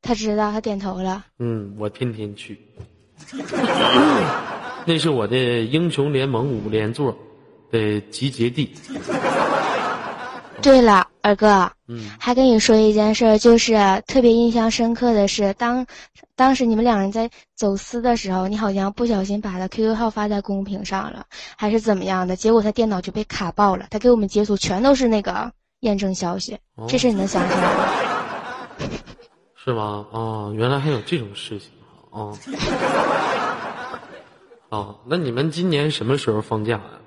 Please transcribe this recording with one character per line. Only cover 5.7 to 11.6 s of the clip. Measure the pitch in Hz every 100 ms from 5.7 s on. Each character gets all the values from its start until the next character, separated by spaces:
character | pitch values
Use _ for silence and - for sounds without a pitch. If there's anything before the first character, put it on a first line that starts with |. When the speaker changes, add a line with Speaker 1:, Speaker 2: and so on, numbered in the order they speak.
| 151 170
Speaker 2:
雄 | - 143
联 | 135 139
盟 | 120 139
五 | 117 104
连 | 110 110
座 | 117 139 113 - - - - _
的 | 113 107 104 98
集 | - 139
结 | 131 117
地。 | 127 131 - - 277 - - - - - - - - - - - - - - - -
Speaker 1:
对 | 285 262
了， | 233 196 180 _
二 | 208 202
哥， | 214 196